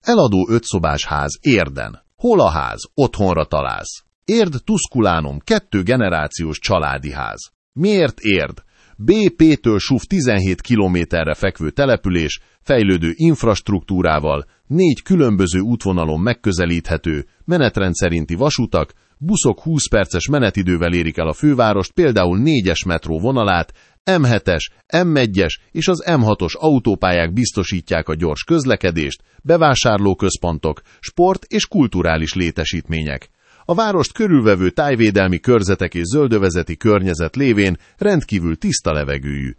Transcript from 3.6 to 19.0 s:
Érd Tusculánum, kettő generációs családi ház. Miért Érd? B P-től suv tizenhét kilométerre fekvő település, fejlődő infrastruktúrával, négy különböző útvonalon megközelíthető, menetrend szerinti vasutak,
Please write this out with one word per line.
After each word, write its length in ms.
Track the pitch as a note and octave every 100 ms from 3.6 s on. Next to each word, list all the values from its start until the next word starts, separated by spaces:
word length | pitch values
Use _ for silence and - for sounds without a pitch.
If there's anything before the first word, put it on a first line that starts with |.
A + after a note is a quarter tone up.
| C2+ G1+ G1+ - _ _ -
Érd 300 | A3+ F#3+ C3+
Tusculánum, 760 | - G#3 - B2 G#2 E2 D2 C#2+
kettő 380 | - - _ G2+
generációs 800 | F2+ B2+ G2+ E2 D2 - D#2+ D2+
családi 520 | - F#2 D2 C2+ C#2
ház. 400 | C#2 A#1 G1+ - _ _
Miért 460 | B2 F#3+ G3+ C#3+ -
Érd? 440 | G#2+ F#2 C#2 - _ _ _ -
B 140 | G#2+ G#3+ G3 -
P-től 440 | D#3+ D3 A#2 G#2
suv 220 | - B2+
tizenhét 600 | - F#3+ B2 G2+ F#2 F2
kilométerre 720 | - A#2 F#2+ F2+ E2 E2+ D2+
fekvő 360 | D2+ G2 - D#2
település, 680 | G2+ C#3 A2 G2 F2 D2+ - _ _
fejlődő 500 | - C3 G2+ F#2 E2 E2+
infrastruktúrával, 1300 | D#3+ D3+ A#2 G2 - G2 - F#2 F2 D2+ D2+ C#2+ - _ _
négy 340 | D3+ F3+ C3
különböző 580 | - F#3 C3 G2 F#2 F#2
útvonalon 600 | G#2 A#2 G2 F2+ D#2+ D#2
megközelíthető, 1080 | G#2 A#2+ G#2+ F2+ F2 E2+ - D#2+ E2 D2+ - _ -
menetrend 480 | F3 B2 G#2 F#2+
szerinti 420 | E2+ F#2 E2+ D2+ E2+
vasutak, 580 | C#3+ - A#2 E2+ D2 _